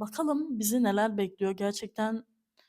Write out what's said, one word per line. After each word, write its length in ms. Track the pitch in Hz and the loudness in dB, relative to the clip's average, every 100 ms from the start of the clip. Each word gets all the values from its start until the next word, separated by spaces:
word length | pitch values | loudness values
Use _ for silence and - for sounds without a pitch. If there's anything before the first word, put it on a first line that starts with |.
bakalım 580 | 208 - 302 294 320 240 | -8 -2 0 0 -2 -2
bizi 240 | 208 247 | 0 4
neler 340 | 220 202 220 208 | 4 4 2 0
bekliyor. 360 | 196 190 196 | -2 0 -2
Gerçekten 720 | 190 202 202 208 - 220 226 - _ _ _ | 0 -2 -4 -8 -4 -4 -4 -8 _ _ _